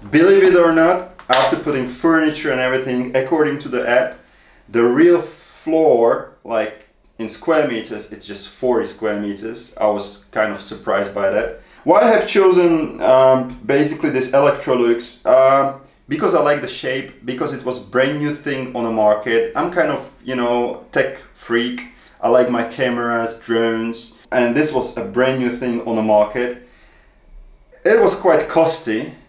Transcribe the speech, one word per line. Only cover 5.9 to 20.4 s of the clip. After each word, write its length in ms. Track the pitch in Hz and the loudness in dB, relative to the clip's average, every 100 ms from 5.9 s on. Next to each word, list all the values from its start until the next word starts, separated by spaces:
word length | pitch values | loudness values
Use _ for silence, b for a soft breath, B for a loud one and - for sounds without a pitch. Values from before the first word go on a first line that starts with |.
| 120 117 - - _ | 4 2 0 -6 _
like, 440 | 101 113 107 - _ _ _ _ | -8 -6 -6 -10 _ _ _ _
in 100 | 110 | -12
square 380 | - - 160 143 | -10 -2 0 0
meters, 440 | 117 110 107 - | -4 -8 -12 -14
it's 140 | 104 - | -18 -16
just 240 | 98 - | -14 -16
forty 380 | - 127 117 98 | -6 -2 -2 -2
square 320 | - 110 104 | -6 -4 -4
meters. 580 | 104 98 - - - - | -6 -8 -10 -12 -16 -2
I 100 | 107 | -2
was 360 | 104 101 - _ | -2 -6 -14 _
kind 200 | - 107 | -4 -4
of 80 | 101 | -4
surprised 540 | - 101 - 98 98 | -12 -14 -4 -4 -2
by 160 | 104 101 | -2 -2
that. 320 | 104 - - b b | 0 -4 -10 b b
Why 180 | - 190 | 2 4
I 60 | 233 | 6
have 200 | 220 - | 4 2
chosen, 760 | 208 190 180 175 165 151 - | 4 4 6 4 2 -2 -4
um, 460 | 95 131 131 131 123 - | 4 6 6 4 0 -10
basically 460 | - 139 147 - 151 | -2 0 0 -2 -2
this 220 | 131 131 | -2 0
Electrolux? 920 | 139 139 - - 123 117 117 - - - | 2 2 0 -2 0 2 0 -2 -10 2
Um, 540 | 127 131 135 139 135 b b _ | 4 6 4 0 -4 b b _
because 240 | 151 180 | -2 0
I 80 | 165 | 2
like 200 | 147 143 | 2 0
the 60 | 123 | -4
shape, 560 | - 135 131 - - 113 | -8 -6 -6 -8 -14 -12
because 260 | 127 147 | -6 -6
it 100 | 135 | -6
was 160 | 123 123 | -8 -10
brand 380 | - 123 135 147 | -4 0 0 0
new 160 | 147 | -4
thing 420 | 147 - 127 123 123 | -6 -6 -6 -8 -6
on 100 | 117 | -4
the 60 | |
market. 600 | 110 107 104 123 113 113 - | 2 2 2 2 0 0 -4
I'm 160 | 175 | -4
kind 200 | 175 156 | -2 -2
of, 200 | 135 - - | -4 -10 -18
you 120 | 120 | -8
know, 520 | 127 | -4